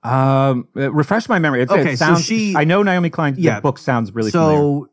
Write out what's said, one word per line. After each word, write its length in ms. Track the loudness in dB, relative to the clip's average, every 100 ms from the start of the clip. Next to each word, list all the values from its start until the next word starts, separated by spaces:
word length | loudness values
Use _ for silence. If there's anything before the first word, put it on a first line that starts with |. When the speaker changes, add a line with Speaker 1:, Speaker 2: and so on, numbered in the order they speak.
Speaker 1:
Um, 640 | -2 0 2 2 2 0 -6 -6
uh, 160 | -2
refresh 380 | -2 0 -2 0
my 80 | 0
memory. 240 | 0 0
It's, 100 | 2
Speaker 2:
Okay, 220 | 2 2
Speaker 1:
it 60 | 0
Speaker 2:
so 60 | 2
Speaker 1:
sounds, 200 | 2 0
Speaker 2:
she 300 | -2 0 0
Speaker 1:
I 80 |
know 180 | 2 2
Naomi 300 | 2 0 -2
Klein, 240 | -2 -4 0
Speaker 2:
Yeah. 200 | -2 0
Speaker 1:
the 40 |
book 160 | -4 -4
sounds 340 | -2 -2 -2 -4
really 160 | -2
Speaker 2:
So 80 | 0
Speaker 1:
familiar. 480 | 2 2 0 -2 -6